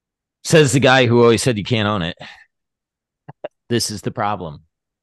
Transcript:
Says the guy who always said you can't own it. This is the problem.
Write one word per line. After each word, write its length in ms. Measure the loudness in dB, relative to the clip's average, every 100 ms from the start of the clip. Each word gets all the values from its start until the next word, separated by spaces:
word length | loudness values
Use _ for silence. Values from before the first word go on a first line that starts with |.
| _ _ _ _
Says 280 | 0 2 4
the 80 | 2
guy 260 | 4 4 4
who 160 | 4
always 200 | 4 4
said 160 | 0 -4
you 60 |
can't 240 | -4 -2 -2
own 140 | -4
it. 140 | -6 -10 -18 -20 _ _ _ _ _ _ _ _ -20 -18 -18 _ -6
This 220 | -4 -4
is 100 | -8
the 80 | -10
problem. 520 | -6 -6 -6 -10 -16 _ _ _ _